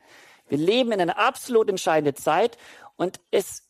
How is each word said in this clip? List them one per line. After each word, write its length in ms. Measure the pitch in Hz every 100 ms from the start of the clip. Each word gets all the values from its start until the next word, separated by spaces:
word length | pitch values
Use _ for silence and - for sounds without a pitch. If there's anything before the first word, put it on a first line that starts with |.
| _ - - - _
Wir 100 | 143
leben 340 | 170 240 233
in 80 | 202
einer 180 | 170 190
absolut 500 | 240 - - 233 208
entscheidenden 460 | 190 185 160 147
Zeit 420 | 135 156 165 233 - - - - -
und 220 | 180 - _
es 320 | 202 - -